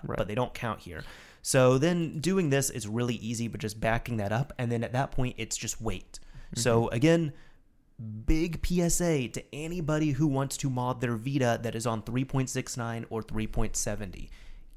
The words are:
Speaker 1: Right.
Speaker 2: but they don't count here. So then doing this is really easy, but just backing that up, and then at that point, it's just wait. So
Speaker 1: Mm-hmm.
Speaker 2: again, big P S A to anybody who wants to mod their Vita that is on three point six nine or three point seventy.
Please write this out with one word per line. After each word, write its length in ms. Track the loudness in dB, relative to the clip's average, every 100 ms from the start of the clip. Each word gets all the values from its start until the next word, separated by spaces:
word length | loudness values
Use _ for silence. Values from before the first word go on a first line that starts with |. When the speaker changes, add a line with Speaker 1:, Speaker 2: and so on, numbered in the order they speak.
Speaker 1:
Right. 140 | -6 -2
Speaker 2:
but 100 | -2
they 60 | 0
don't 180 | -2
count 260 | -4 -6 -6
here. 220 | -10 -12 -12 -16 -20 -12
So 360 | 2 6 8 8
then 400 | 4 2 0 -2
doing 320 | 0 2 4
this 200 | 2 2
is 180 | -4 -4
really 260 | -2 0 -2
easy, 300 | -4 -4 -4
but 120 | -4
just 180 | -6 -2
backing 360 | 0 0 0 -2
that 140 | 0
up, 200 | 0 -2 -4
and 120 | -2
then 120 | -2
at 80 | -2
that 180 | -2 0
point, 240 | 0 0 -2
it's 180 | -6 -6
just 240 | -6 -6
wait. 380 | -4 -4 -8 -18 -16 -18 -10 0
So 280 | 4 4 4
Speaker 1:
Mm-hmm. 80 |
Speaker 2:
again, 380 | 4 6 6 4 -4 -20 -20 -20 _ _ -14 -12 -6 2
big 340 | 4 4 -2
P 200 | 0 2
S 180 | 2 2
A 260 | 2 2 0
to 140 | -6 -10
anybody 560 | -10 -8 -4 0 2 2
who 160 | 4 4
wants 300 | 2 0 -2
to 100 | -2
mod 320 | 0 0 0
their 160 | -2 -2
Vita 420 | -2 2 2 2
that 120 | -2
is 120 | -2 -2
on 160 | -2
three 220 | -2 -2
point 260 | 0 0 0
six 260 | -2 -4 -6
nine 300 | -4 -6 -6
or 140 | -6
three 240 | -4 -2 -2
point 280 | 2 2
seventy. 560 | 0 -2 -4 -6 -10 -14 -14 -16 -18 -16